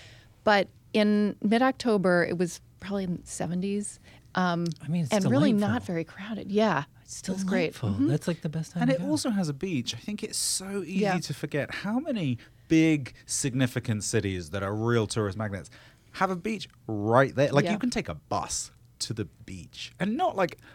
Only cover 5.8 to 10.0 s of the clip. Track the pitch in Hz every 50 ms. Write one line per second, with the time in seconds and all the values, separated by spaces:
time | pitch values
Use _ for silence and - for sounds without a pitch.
5.8 | - - 180 165 165 - - - 190 214 226 202 - - 196 208 220 214 170 139
6.8 | 147 - _ - - - - - - - 190 190 196 185 190 185 160 156 - -
7.8 | - 104 101 226 269 294 143 151 - - 170 - - 165 147 160 160 - - 175
8.8 | - 254 269 262 277 285 311 294 - 277 214 196 185 151 143 135 - 196 175 131
9.8 | 117 - - 117